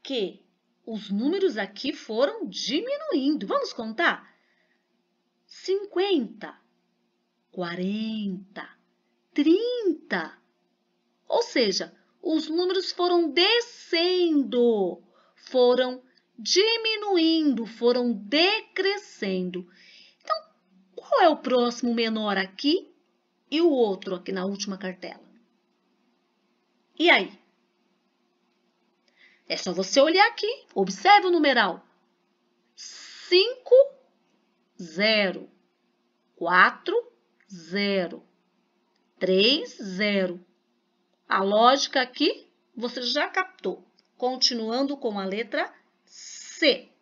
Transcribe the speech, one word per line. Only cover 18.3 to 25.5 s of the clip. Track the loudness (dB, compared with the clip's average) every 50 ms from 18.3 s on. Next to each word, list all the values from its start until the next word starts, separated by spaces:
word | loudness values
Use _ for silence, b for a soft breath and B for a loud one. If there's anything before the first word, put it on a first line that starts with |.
| 2 2 2 2 2 -2 -6 _ _ -2 -2 -2 -2 -2 -8 -16 -12 -8 -6 -4 -4 -4 -4 -6 -8 -10 -12 b b b b b b b b b b b
Então, | b -6 -6 -6 -6 _ _ _ _ _ _ _ _ _ _
qual | -20 -4 0 2 4
é | 4 4
o | 4
próximo | 2 -2 0 0 2 2 0 -2 -4 -4 -2 0
menor | 0 -2 -2 -2 -2 -2 -2 -2
aqui | -2 -2 -4 -8 -4 0 0 0 0 -2 -8 _ _ _ _ _ _ _ _ _ _ _ _
e | -2 2
o | 2 4
outro | 4 4 2 0 0 -4 -6 -8 -8
aqui | -8 -6 -8
na | -6 -4 -4
última | -6 -6 -6 -8 -8 -8
cartela? | -8 -8 -10 -10 -10 -14 -16 -16 -18 -20 _ _ _ _ _